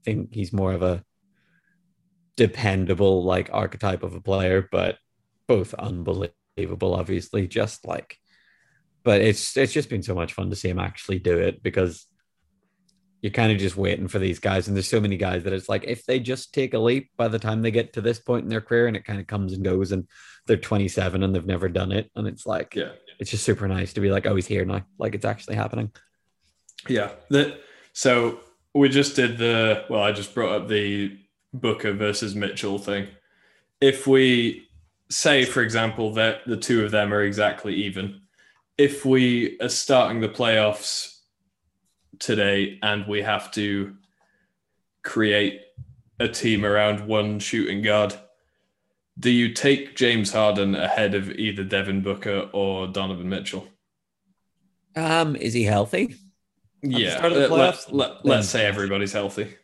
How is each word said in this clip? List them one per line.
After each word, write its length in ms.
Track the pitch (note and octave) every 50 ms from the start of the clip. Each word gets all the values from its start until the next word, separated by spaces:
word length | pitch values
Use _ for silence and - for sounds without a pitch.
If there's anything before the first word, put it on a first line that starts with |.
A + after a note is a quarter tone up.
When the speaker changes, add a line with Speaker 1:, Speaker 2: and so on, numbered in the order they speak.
| _
Speaker 1:
think 300 | A#2 G#2+ G2 G2+ - -
he's 180 | A2 G2 F2+
more 220 | G#2+ G2 F#2+ F#2 F#2
of 80 | F2
a 200 | F2+ F#2 F2 F2+ - _ _ _ _ _ _ _ _ _ _ _ _ _ _ _ _ _ _ _ _ _ _ _ _ _ _
dependable, 880 | - A#2+ G#2 - - A2 G2+ F#2+ F#2+ F#2 F2 F#2 E2+ G2+ F#2+ F#2+ F2+ F2
like, 240 | F#2 F#2 F#2 E2+ -
archetype 500 | - G2+ G2+ F#2+ - G#2 - G2 F#2+ F2+
of 120 | - F#2 F2+
a 60 | E2+
player, 480 | - - F#2+ F#2+ F#2 F#2 F#2 G2 F#2 -
but 280 | - F#2 F2+ F2+ - _ _ _ _ _ _ _ _ _ _
both 260 | - A#2+ G2+ F2+ -
unbelievable, 1200 | - - E2+ - F2+ F2 E2+ F#2 F2 F#2 F#2 F2 _ _ _ _ _ - F#2 F2+ F#2+ F#2 F#2 F#2 F2+
obviously, 540 | F#2 F2+ F#2 F#2+ F2 - - - G#2+ F#2+ F2
just, 380 | - A2+ G#2 G#2+ - - -
like, 320 | - - - - _ - _ _ _ _ _ _ _ _ _ _ _ _ _ _ _ _ _
but 200 | _ A#2+ G#2 G2+
it's, 340 | G#2 A2 G2+ - - - -
it's 160 | C3+ C3+ A2+
just 160 | - D3+ C#3+ -
been 140 | A#2+ G2
so 120 | E2+ - F#2
much 200 | F2 E2+ E2 -
fun 160 | - F#2+ F#2+
to 60 | F#2
see 120 | - - F#2
him 100 | F2+ F2+
actually 400 | F2+ F#2 - - - - F#2+ F#2
do 200 | E2 F2+ F2 E2+
it, 240 | F2 F#2 - -
because 440 | - F#2+ - F#2+ F#2 F2 E2 - - _ _ _ _ _ _ _ _ _ _ _ _ _ _ _ _ _ _ _ _ _ _ _
you're 80 | - G#2
kinda 240 | G2+ B2+ A2+ A2 A2
just 220 | F#2+ G2 F#2+ F2
waiting 320 | G2 F#2+ F2+ F2+ F2+ G2 F#2
for 100 | - G2+
these 200 | F#2+ F#2+ F2 -
guys. 300 | - G#2 G2 F#2+ F2+ G#2
And 80 | G2+
there's 120 | G2 F#2 -
so 120 | - A2+
many 160 | G#2 G#2 G2
guys 280 | F2 G2 F#2 F#2 F2+ E2
that 100 | G2 F#2+
it's 140 | F#2+ - -
like, 160 | G#2 G2+ -
if 200 | - A#2+ - -
they 160 | - B2+ C3+
just 320 | A#2 A#2 B2+ C3 - _
take 220 | - D3 C3+ A#2+ -
a 40 | A2+
leap 320 | A2 A#2+ B2+ C3+ C3+ _ _
by 120 | - A#2 A2+
the 100 | A2 A2
time 240 | A2 A2 G#2+ A2
they 80 | A2+ A2+
get 240 | G#2+ A#2 A2+ - -
to 80 | A#2+
this 160 | G2+ A#2 A#2+ A2
point 240 | _ - B2 A#2+
in 80 | C2 F#2
their 100 | A2+ A2
career, 260 | - - A#2+ A#2 A#2+
and 100 | A#2+ A2
it 100 | G2 -
kinda 180 | - G#2+ G2 -
comes 300 | - G#2+ G2+ G2 F#2 F#2
and 100 | F#2 F#2+
goes, 280 | - F#2+ F#2+ G2 F2
and 140 | G2 F#2 F#2 _ _ - - - - _ _
they're 120 | - A2+ -
twenty-seven 640 | - - A2 G2+ G2 - - G#2+ F#2+ F#2 F2+ F#2
and 120 | G2 F#2+ F#2+
they've 120 | F2 E2
never 240 | F#2+ F#2+ E2+ F#2+ F#2
done 200 | E2+ F#2 F#2+ F#2
it. 200 | G2 G#2 A2 _ _
And 140 | A2 G#2+ G2
it's 160 | F2+ - -
like, 300 | - G2+ E2 - _ -
Speaker 2:
Yeah. 180 | G2 E2 - - - _ - - _
Speaker 1:
it's 120 | G2+ -
just 140 | - G#2+ -
super 220 | - G#2 - G2+
nice 280 | G2 F#2+ F#2 F#2 F#2 -
to 60 | G#2+
be 80 | G2 G2
like, 160 | F#2+ G2+ -
"Oh, 80 | G#2+ G2
he's 120 | F#2+ F2+
here 200 | - G#2 F#2+ F#2
now." 180 | F#2 G2 G2+ G2 _ _ -
Like, 160 | A2+ G#2+ G#2+
it's 100 | G#2+ G#2+
actually 300 | G#2+ G#2+ - - - G#2+
happening. 360 | G#2+ G#2+ G#2+ A2+ A#2 A2+ G#2+ _ - _ _ _ _ _ _ _ _ _ _ _ _ _ _ _ - -
Speaker 2:
Yeah. 260 | - B2+ A2 G2+ G2+ - - - _
The, 280 | C#3 C#3+ C#3+ D3 - - - - - - - _ _
so 460 | - - C3 B2 A#2+ A#2+ A#2 A#2 - - _ _ _ _ _ _
we 160 | C#3+ C#3+ C#3
just 260 | C3 C#3 C#3 C#3+ -
did 220 | C3+ B2 A#2+ A#2+ A#2
the, 480 | A#2 A#2 A#2 A2+ A2+ A2 G#2+ - - -
well, 140 | A#2+ G#2+
I 100 | G2+ G#2
just 220 | G#2+ G#2 G2 - -
brought 260 | A#2+ A2 F2+ G2+ G#2
up 80 | F#2 G2
the 500 | G#2+ G#2 G#2 G2+ G2+ G2+ G2+ G2+ G2 - _ _ _ _ _ _ -
Booker 400 | B2 A#2 A#2 G#2+ - - G#2+ G2+
versus 400 | G2 G#2+ G#2 G2+ - A#2 G#2 G2
Mitchell 440 | G#2 G2+ F#2+ - - - G2+ G2 G2+
thing. 300 | G2+ G2+ G2+ G2 G2 - - _ _ _ _ _ _ _ _ _ _ _ _ _
If 260 | C#3 C3+ C3 C3+ -
we 600 | C3+ C3+ C3+ C3 B2+ B2 A#2+ A#2+ A2+ - - - _ _ - _ _ _ _ _ _
say, 380 | - - - D#3 C#3+ C3+ B2+
for 160 | B2 - C3
example, 500 | A#2 A2 A2 A#2 A2+ A2 G#2 A#2 A2+ G#2+
that 340 | G#2 A2 A2 A2+ A2+ - -
the 120 | B2 A2+ A2+
two 260 | - - B2 A2+ G#2+
of 60 | G#2
them 240 | G#2+ G#2 G#2 G2+ G#2
are 80 | G#2
exactly 520 | G#2 G2+ G2+ G#2+ G#2 - - - - G#2 F2
even, 460 | F2+ G#2 G2 F#2 F#2+ G2 G#2 - - _ _ _ _ _ _ _ _ _ _ _
if 300 | - C#3+ C#3+ C#3+ - -
we 520 | C3+ C3 C3 B2+ B2 B2 A#2+ A#2 - - -
are 100 | A#2 B2
starting 500 | - - - - C#3 B2+ A#2 F#2 A2+ A#2
the 80 | A2 G#2+
playoffs 920 | - - B2 A#2 A2 G#2+ G#2+ G#2 G#2 - - - - - - - - _ _ _ _ _ _ _ _ _ _ _ _ _ _ _ _ _ _ _ - _
today 600 | - - A#2+ G#2+ G2+ G2+ G2+ G2 G2 G2+ - -
and 240 | G#2+ G#2 G#2 G2+ G2
we 160 | G#2+ G#2 G#2
have 280 | G2+ A2 G#2 F#2 - -
to 440 | - G#2+ G#2 G#2 G2+ G2 G2 G2 - - _ _ _ _ _ _ _ _ _ _ _ _ _ _ _ _ _ _ _ _
create 600 | - - - A2+ A2 G#2+ G2+ G#2 G#2 G2+ - - - _ _ - - - - _ _ _ _ -
a 80 | A#2+ A#2
team 380 | - - - A#2 A2 G2+ G#2
around 400 | G2+ G2+ G#2 G#2 G#2+ G#2 G2+ G#2
one 320 | G#2+ A2 G#2+ G#2 G#2 G#2 G#2
shooting 420 | G2+ - - A2+ - - G2 G2+
guard, 340 | G#2+ G#2+ G#2 G#2 G#2 G2+ G2+ - - _ _ _ _ _ _ _ _ _ _ _ _ _ _ _ _ _ _
do 140 | - - B2
you 220 | B2 A#2+ A#2+ A2+
take 420 | A#2 - - C#3 C#3 C#3 - - -
James 380 | - B2+ A#2+ A#2+ A2+ G#2 G2
Harden 420 | - A2+ G#2+ G#2+ G#2 G2+ G2 G2 G2
ahead 400 | C#2+ F2 F#2+ - A2+ G#2+ G2+ G2+
of 160 | G2 G2 F#2+
either 320 | - - A2 G#2+ G2 G2
Devin 400 | F#2+ F#2+ G2+ G2 F#2+ G2 G2 G2
Booker 460 | F#2+ G2 G2 G2 - A2 G2+ G2 - -
or 360 | - G2+ G2 G2 F#2+ F#2+ F#2+ F#2
Donovan 400 | F#2+ G2+ F#2+ F#2+ F#2+ F2 F2 F#2
Mitchell? 400 | F#2+ F2+ - - - F#2+ - - _ _ _ _ _ _ _ _ _ _ _ _ _ _ _ _ _ _ _ _ _ _ _ _ _
Speaker 1:
Um, 400 | D#3+ D#3+ D#3+ D#3+ E3 E3 D#3 C#3+
is 160 | - - A2+
he 100 | A2+ A#2+
healthy? 540 | A2 G2+ G#2+ G2+ G#2+ A#2 - F3+ A#3 A#3 - - - - _ _ _ _ _ _ _ _ _ _
At 80 | - C#3
the 100 | B2 A#2+
Speaker 2:
Yeah. 160 | G#2 F2+ -
Speaker 1:
start 160 | - E3 E3+
of 60 | E3+ C#3
the 100 | C#3 -
Speaker 2:
Let, 20 |
let, 220 | D#3+ - F3+ F3+ -
Speaker 1:
playoffs? 120 | - - -
Speaker 2:
let, 340 | - C#3 B2+ - - - -
let's 220 | C#3 C3+ A#2 G#2 F#2+
say 180 | - A#2 G#2+
everybody's 460 | G2+ G2 G2+ G2 G2 G2 G2 G2+ G2
healthy. 420 | G2+ G#2 G2+ G2 - G#2 G#2 G#2 - _